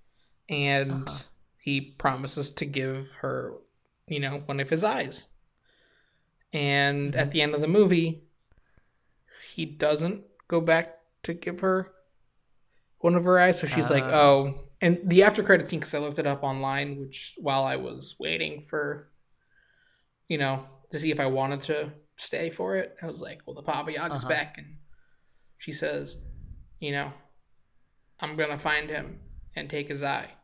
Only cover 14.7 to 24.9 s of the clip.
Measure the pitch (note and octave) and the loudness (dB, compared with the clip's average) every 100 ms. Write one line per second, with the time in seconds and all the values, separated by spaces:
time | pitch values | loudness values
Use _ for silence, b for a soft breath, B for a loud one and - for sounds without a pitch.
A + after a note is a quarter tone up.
14.7 | - F3+ F3 F#3 F3 G3+ G#3 - F3+ D#3+ | 0 2 2 6 8 8 6 6 6 4
15.7 | E3 - D3 D3 D3 D3 C#3 C#3 C3+ C3+ | -6 -4 -4 -4 -2 -2 0 -2 -2 -2
16.7 | C#3 C#3+ C#3 C3+ - - - D#3+ C3+ C3+ | -2 -4 -6 -10 -12 -16 -6 0 0 0
17.7 | C3+ B2 C3 C3+ - C#3+ E3 D#3 D3 - | -2 -6 -10 -14 -8 -4 -2 -4 -8 -6
18.7 | D#3 C#3+ D3 - _ _ _ _ _ _ | -4 -4 -6 -12 _ _ _ _ _ _
19.7 | _ _ _ _ _ - D#3+ C#3 C3+ C3+ | _ _ _ _ _ -4 -2 0 -2 -8
20.7 | - - D3+ D#3 D3 C3+ C3 C3+ C#3 C#3+ | -20 -12 -4 -2 0 0 2 0 -4 -4
21.7 | D3+ D3 D3 _ - - - E3 E3 F#3 | -4 -4 -12 _ -16 -8 -6 -6 -4 -4
22.7 | F#3+ - - E3 - - - - D3 D3 | -2 -4 -10 -12 -12 -14 -16 -16 -10 -4
23.7 | D#3+ D#3+ D3 E3 C#3+ D#3 D3+ D3 - D3 | -4 -4 -6 -4 -4 -2 -2 -2 -10 -18
24.7 | - - | -20 -20